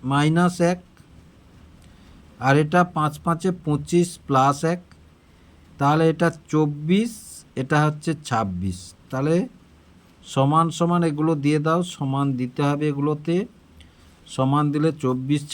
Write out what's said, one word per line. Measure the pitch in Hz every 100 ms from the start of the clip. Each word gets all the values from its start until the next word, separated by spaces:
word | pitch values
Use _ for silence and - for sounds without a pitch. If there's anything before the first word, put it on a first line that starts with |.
মাইনাস | 127 139 151 165 180 180 170
এক, | 180 - _ - - - - - - - - - - - - - -
আর | 123 143
এটা | 151 175 175 156
পাঁচ | 151 147 170
পাঁচে | 165 185 180 156
পঁচিশ | 147 147 175 175 - -
প্লাস | 135 135 139 165
এক, | 175 - - - _ _ _ - - - -
তাহলে | 139 156 160
এটা | 160 170 160 -
চব্বিশ, | 156 151 147 151 196 233 - - - - -
এটা | 131 151 151
হচ্ছে | 151 - 143 -
ছাব্বিশ। | 117 104 87 95 90 - - -
তাহলে | 131 147 170 254 - - - _ - _ _ -
সমান | 135 139 156 165 -
সমান | 170 175
এগুলো | 165 147 156 156
দিয়ে | 143 151 156
দাও, | 170
সমান | 180 - 139 135 139 127
দিতে | 123 139
হবে | 143 147 151
এগুলোতে। | 143 147 151 151 175 240 - _ - - _ - _ - -
সমান | 131 143 147
দিলে | 147 160 147
চব্বিশ | 131 127 131 147 147